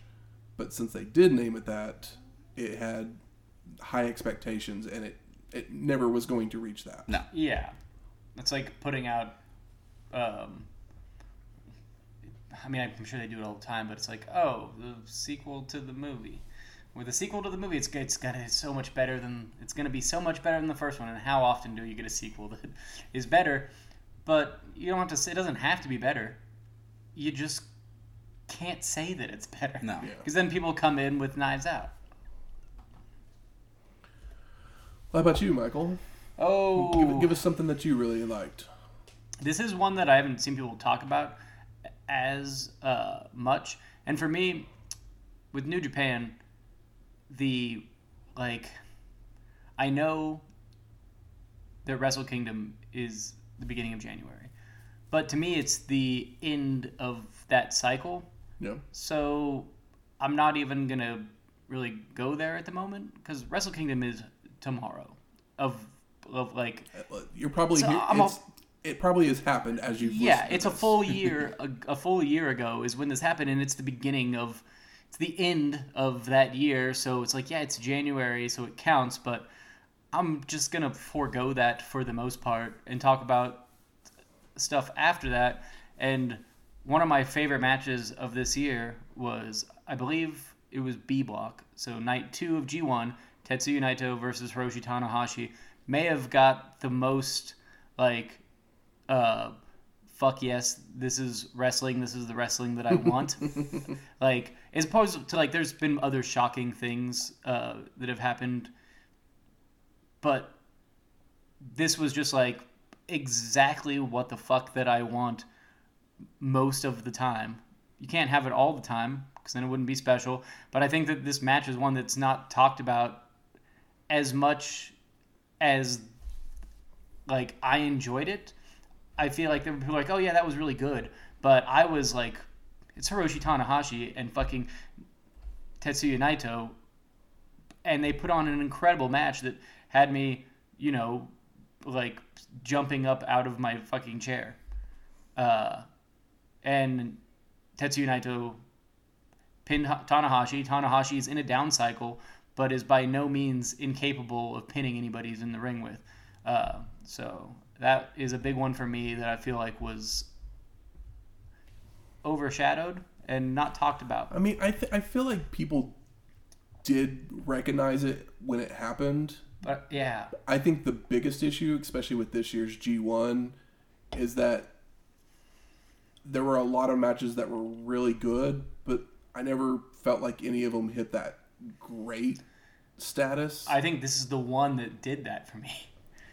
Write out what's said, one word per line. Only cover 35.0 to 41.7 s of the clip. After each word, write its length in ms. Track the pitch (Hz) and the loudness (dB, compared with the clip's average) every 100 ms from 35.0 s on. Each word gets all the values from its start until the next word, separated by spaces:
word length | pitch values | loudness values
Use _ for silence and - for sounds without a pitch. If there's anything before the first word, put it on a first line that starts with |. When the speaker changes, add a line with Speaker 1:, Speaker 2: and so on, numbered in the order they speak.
| - | -2
Speaker 1:
How 60 | 165 | 4
about 200 | 165 156 | 6 6
you, 120 | 196 | 4
Michael? 460 | 131 117 147 170 180 - - - - | 2 2 -2 -2 -4 -8 -16 -14 0
Speaker 3:
Oh. 540 | 180 196 196 185 175 | 2 4 4 4 4
Speaker 1:
Give, 280 | 165 147 139 | 6 6 6
give 120 | 170 | 4
us 80 | 165 | 4
something 260 | 180 165 160 | 2 2 0
that 180 | 143 | 0
you 120 | 160 127 | 2 2
really 280 | 117 113 | 2 0
liked. 420 | 113 107 80 - - - - - - - - - | -2 -4 -8 -12 -18 -20 -20 -20 -20 -20 -18 -6
Speaker 3:
This 180 | 143 156 | -4 -2
is 140 | 226 | -2
one 220 | 185 196 190 | 2 2 4
that 120 | 156 | 8
I 80 | 135 | 8
haven't 240 | 139 120 | 6 0
seen 140 | 139 | -2
people 220 | 139 127 110 | -4 -6 -4
talk 260 | 123 123 | 0 0
about 340 | 135 143 147 - - - - | 0 -2 -2 -8 -20 -20 -20